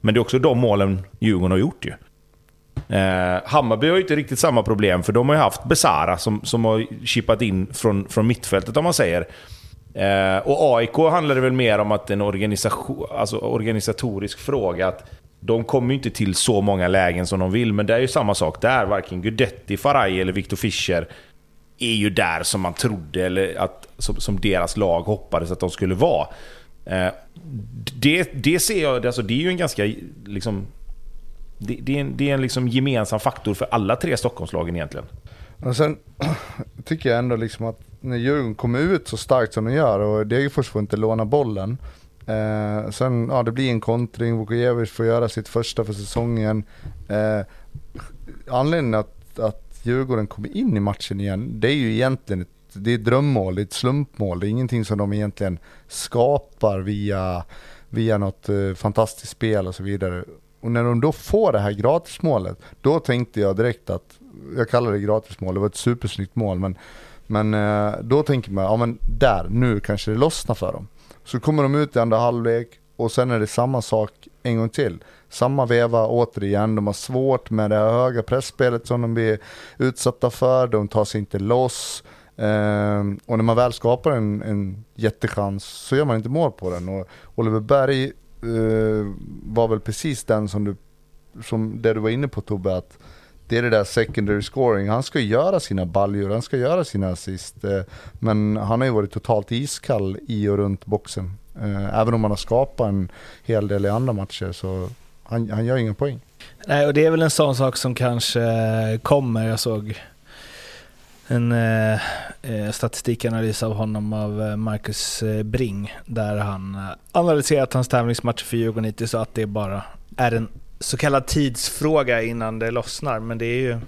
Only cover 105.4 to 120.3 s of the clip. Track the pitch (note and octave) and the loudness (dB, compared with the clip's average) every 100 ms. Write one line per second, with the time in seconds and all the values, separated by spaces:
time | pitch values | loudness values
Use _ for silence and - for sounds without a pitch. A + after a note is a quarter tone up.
105.4 | A2+ G#2+ A2+ C3 A2+ G#2 C#3+ A#2+ - _ | -2 -2 0 0 0 -2 -4 -6 -14 _
106.4 | - - - C#3+ D3 C#3+ D#3+ D#3+ D#3+ - | -20 -20 -2 2 4 4 4 6 2 4
107.4 | D3+ B2+ C3 B2 C3 A#2+ B2+ A#2+ - A#2+ | 2 4 0 0 -4 0 0 0 0 0
108.4 | A#2 A2+ A2 A2 A2 A2 - C#3+ C3 A2+ | 2 2 2 0 0 -2 2 2 4 0
109.4 | A2 A2 - A2 G#2+ A2 - - - - | 0 0 -2 -2 -4 -10 -12 -20 -20 -20
110.4 | - - - - - - - - - B2 | -20 -20 -20 -20 -20 -20 -20 -20 -2 0
111.4 | A#2+ A#2+ A2+ A2+ A2 G#2+ - - - - | 2 2 2 2 2 0 -2 -8 -10 -14
112.4 | C3 A2 G#2 G#2+ A#2 - - A#2 A#2+ A2+ | -8 -6 -4 -2 -4 -4 -4 -2 0 0
113.4 | A2 G2+ A2+ G#2 A2 G#2+ G#2 G#2+ G#2+ G#2 | -2 -2 -2 -2 -2 -2 -4 -2 -4 -4
114.4 | G#2+ G#2 A2 G#2+ - - - - A2 G#2+ | -4 -2 -2 -4 -6 -6 -6 -4 -2 -2
115.4 | G#2+ A#2 B2+ G2 G2+ - - A2+ G#2+ G#2 | -2 -2 -2 -2 -8 -10 -8 -4 -2 -2
116.4 | G#2 F#2+ F#2+ G2 F#2+ - - F#3 F3 D3+ | -2 -4 -8 -10 -10 -12 -4 0 4 4
117.4 | C3+ D3 C3 C3 B2+ B2+ A#2 A#2 A#2+ A#2 | 4 2 2 0 2 2 2 0 -2 -4
118.4 | - A#2 A2+ A2 A2 G#2+ A2+ A#2 G#2+ - | -4 -2 0 0 -4 -4 -4 -2 -4 -4
119.4 | A2 G#2 G2+ G2 - - - - B2 | -2 -2 -4 -4 -8 -16 -16 0 2